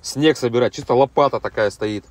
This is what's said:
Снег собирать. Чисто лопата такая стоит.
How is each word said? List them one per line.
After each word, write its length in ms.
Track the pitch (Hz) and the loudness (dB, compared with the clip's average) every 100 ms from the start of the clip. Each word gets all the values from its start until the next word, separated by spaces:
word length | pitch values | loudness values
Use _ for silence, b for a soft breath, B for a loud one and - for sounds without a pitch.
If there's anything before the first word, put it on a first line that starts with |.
Снег 360 | - - 151 143 | -10 0 2 2
собирать. 380 | 123 117 120 - | 0 0 0 -4
Чисто 180 | - | -2
лопата 460 | 123 135 - 139 117 | 2 2 2 0 0
такая 320 | 107 - 107 | -6 -2 -4
стоит. 340 | - 107 104 - | -2 -8 -8 -12